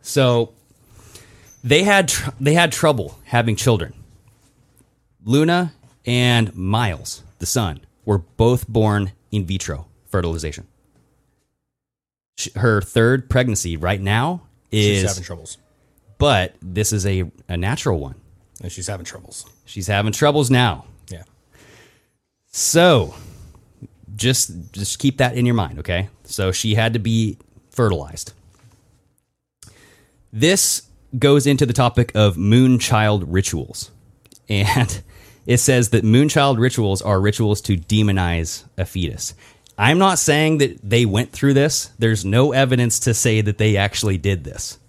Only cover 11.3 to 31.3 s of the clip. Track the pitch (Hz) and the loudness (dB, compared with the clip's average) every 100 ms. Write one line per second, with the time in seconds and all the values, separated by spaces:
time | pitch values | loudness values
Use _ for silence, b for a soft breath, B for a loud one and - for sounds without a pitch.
11.3 | _ _ _ _ _ _ _ _ _ _ | _ _ _ _ _ _ _ _ _ _
12.3 | - - - 120 104 90 120 113 131 - | -14 -12 -2 0 0 0 2 2 0 0
13.3 | 127 127 101 87 80 87 98 98 110 143 | -2 0 -2 -4 -4 -4 -4 -2 -2 -2
14.3 | 180 - _ _ 107 104 101 95 92 90 | -6 -12 _ _ 0 2 2 -2 -4 -10
15.3 | 85 - - _ _ _ _ _ _ 143 | -16 -16 -20 _ _ _ _ _ _ 0
16.3 | 110 92 _ 87 92 107 107 98 95 85 | 2 0 _ -8 -4 -2 -2 -2 -2 -4
17.3 | _ - 87 95 151 - 85 69 64 _ | _ -10 -6 -4 -4 -2 -2 -4 -14 _
18.3 | _ _ - 90 - 87 90 85 92 90 | _ _ -18 -16 -12 -12 -12 -12 -18 -18
19.3 | - - _ _ - 90 101 104 104 147 | -20 -20 _ _ -12 -4 -2 -2 0 2
20.3 | 147 127 127 123 71 - - - 90 - | 2 2 2 2 -2 -12 -20 -18 -18 -18
21.3 | _ _ b b b b b b _ _ | _ _ b b b b b b _ _
22.3 | _ _ - - 170 180 139 80 B B | _ _ -6 0 4 6 4 2 B B
23.3 | B B B _ _ - _ - 104 120 | B B B _ _ -20 _ -20 -4 -2
24.3 | 127 - 82 87 95 101 - 135 127 123 | -2 -4 -8 -14 -10 -8 -2 -2 0 -2
25.3 | 120 123 117 85 - 76 90 95 _ - | 0 0 0 -2 -8 -6 -4 -4 _ -14
26.3 | - 95 90 113 104 113 113 107 113 110 | -4 -2 -2 -2 0 0 -2 0 0 0
27.3 | - - _ _ - 117 85 71 80 - | -6 -18 _ _ -2 0 0 -6 -14 -16
28.3 | - _ _ _ _ _ _ _ _ _ | -18 _ _ _ _ _ _ _ _ _
29.3 | _ _ _ b b b b b b _ | _ _ _ b b b b b b _
30.3 | 110 151 190 - - _ _ _ 127 143 | 0 2 2 0 -4 _ _ _ 0 4